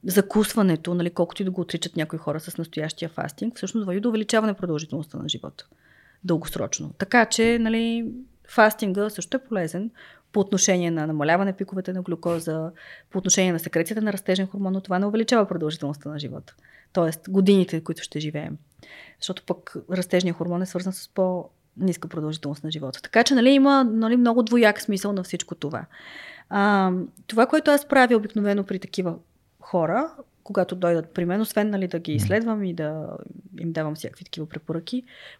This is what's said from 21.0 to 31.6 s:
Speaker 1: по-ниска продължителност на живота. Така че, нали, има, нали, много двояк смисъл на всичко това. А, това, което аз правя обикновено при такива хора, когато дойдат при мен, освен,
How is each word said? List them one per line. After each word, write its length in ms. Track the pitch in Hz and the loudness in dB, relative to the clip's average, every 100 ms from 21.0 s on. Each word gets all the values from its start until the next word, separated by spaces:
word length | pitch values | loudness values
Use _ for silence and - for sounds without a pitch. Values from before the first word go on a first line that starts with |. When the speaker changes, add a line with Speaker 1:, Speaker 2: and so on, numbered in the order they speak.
| - | -10
Speaker 1:
по-ниска 1000 | - 185 180 170 _ _ - 185 175 165 | -2 0 0 -8 _ _ -4 -2 -2 -6
продължителност 560 | - 151 160 143 143 | -6 -6 -6 -8 -8
на 60 | 160 | -8
живота. 320 | 156 139 - | -8 -8 -10
Така 220 | - 220 | 0 2
че, 100 | 240 | 6
нали, 160 | 269 240 | 6 8
има, 340 | 277 269 277 | 8 8 6
нали, 320 | 247 220 220 247 | 4 2 2 4
много 260 | 240 233 | 4 4
двояк 380 | 226 240 220 208 | 4 6 6 4
смисъл 320 | - 196 202 | -2 -2 -2
на 100 | 202 | -4
всичко 320 | 180 175 - | -4 -8 -8
това. 300 | 170 147 139 - - - - - - - | -8 -6 -8 -10 -18 -20 -18 -20 -20 -6
А, 420 | 202 202 202 190 185 - - _ | 0 4 4 4 0 -4 -12 _
това, 200 | 220 247 | 2 4
което 240 | 311 311 | 4 4
аз 180 | 285 294 | 2 4
правя 280 | 269 247 233 | 4 6 4
обикновено 480 | 208 214 202 202 | 2 -2 0 0
при 140 | 196 190 | -2 -6
такива 360 | - - 180 165 _ _ _ _ | -6 -4 -4 -4 _ _ _ _
хора, 500 | - 185 160 196 320 - - _ | -4 0 2 0 -2 -6 -20 _
когато 320 | - 202 180 180 | -6 -2 0 0
дойдат 340 | 180 170 160 | 0 0 -2
при 140 | - | -4
мен, 160 | 175 190 | -2 0
освен, 300 | 220 - | 0 0